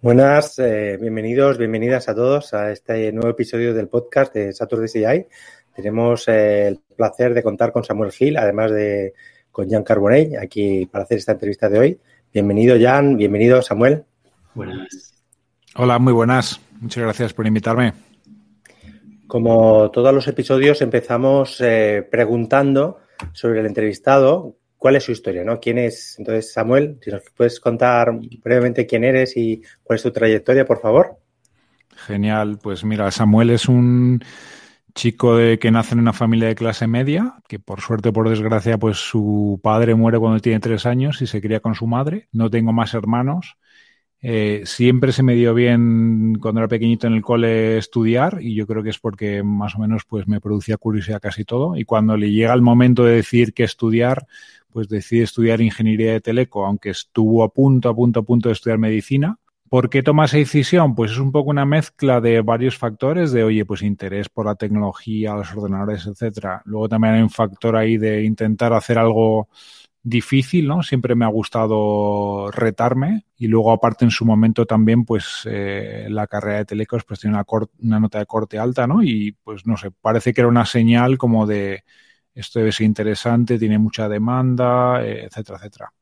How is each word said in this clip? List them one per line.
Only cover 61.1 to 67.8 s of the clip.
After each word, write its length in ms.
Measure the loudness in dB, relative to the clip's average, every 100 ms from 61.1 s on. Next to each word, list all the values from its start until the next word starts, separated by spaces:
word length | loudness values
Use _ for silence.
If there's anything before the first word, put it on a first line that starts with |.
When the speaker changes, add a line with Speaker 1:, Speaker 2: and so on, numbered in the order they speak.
Speaker 3:
es 60 | -2
un 140 | -2
poco 180 | -2 -2
una 160 | -2 0
mezcla 540 | 0 -2 _ 2 2
de 220 | 4 2
varios 360 | 2 0 -2 -2
factores, 540 | -8 -4 -4 -2 0
de, 140 | 0 2
oye, 180 | 0
pues 200 | -2 -4
interés 440 | -4 -6 -6 -8 -8
por 200 | -6 -6
la 80 | -4
tecnología, 800 | -4 -2 -4 -6 -10 -6 -6
los 220 | -6 -10 -10
ordenadores, 500 | -8 -6 -6 -8 -10
etcétera. 560 | -8 -8 -8 -10 -10 -10
Luego 240 | -8 -4
también 240 | 0 2
hay 80 | 4
un 80 | 2
factor 480 | 0 -4 -2 -2
ahí 200 | 0